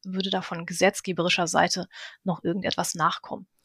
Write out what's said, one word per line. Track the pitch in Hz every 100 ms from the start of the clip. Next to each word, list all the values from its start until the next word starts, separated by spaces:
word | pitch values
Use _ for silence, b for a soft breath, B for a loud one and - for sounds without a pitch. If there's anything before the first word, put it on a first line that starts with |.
würde | 190 185 190
da | 190
von | - 175
gesetzgeberischer | 170 170 185 196 - 175 175 - 175
Seite | 180 175 - 175 B B B
noch | 185 170
irgendetwas | - 175 - - 170
nachkommen. | 165 160 - - - - _